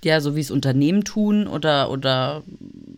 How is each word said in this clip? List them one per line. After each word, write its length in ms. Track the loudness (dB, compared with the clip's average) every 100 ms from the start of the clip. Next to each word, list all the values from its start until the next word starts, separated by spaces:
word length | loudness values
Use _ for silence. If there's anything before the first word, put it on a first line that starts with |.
ja, 160 | 2 2
so 140 | 2 -2
wie 40 |
es 100 | -2
Unternehmen 540 | 0 2 2 4 2
tun 420 | 0 0 2 2 0
oder, 440 | -2 2 2 2
oder 520 | -2 0 0 0 -4 -10 -18 -18 -20 -20